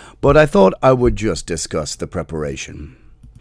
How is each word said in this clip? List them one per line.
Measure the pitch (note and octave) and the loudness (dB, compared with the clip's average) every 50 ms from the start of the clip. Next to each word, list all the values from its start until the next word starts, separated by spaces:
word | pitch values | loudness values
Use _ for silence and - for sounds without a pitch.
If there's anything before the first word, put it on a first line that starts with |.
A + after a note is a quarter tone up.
| - - - - | -20 -20 -8 -2
But | - C#3 D3 | 2 4 4
I | D3+ D#3 | 4 4
thought | D3 - G3+ G3 F#3+ - - | 4 4 4 4 4 2 2
I | - C3 | 2 2
would | C3 B2 B2 A#2 G#2+ | 4 4 2 2 0
just | F#2+ G#2+ G#2+ E2 D2 - | 0 -2 -4 -4 -4 -6
discuss | - F2 D#2 - - - D#2+ D2 - - | -8 -8 -8 -6 -6 -6 -6 -6 -6 -10
the | - E2 | -10 -10
preparation. | - - F#2 D#2 - E2 D#2 D2+ C#2+ C2+ - - - D2+ D2 D2+ C2+ - _ _ - - _ - - - - | -10 -8 -8 -8 -8 -8 -6 -6 -6 -8 -10 -12 -14 -14 -16 -16 -18 -20 _ _ -20 -20 _ -20 -20 -20 -20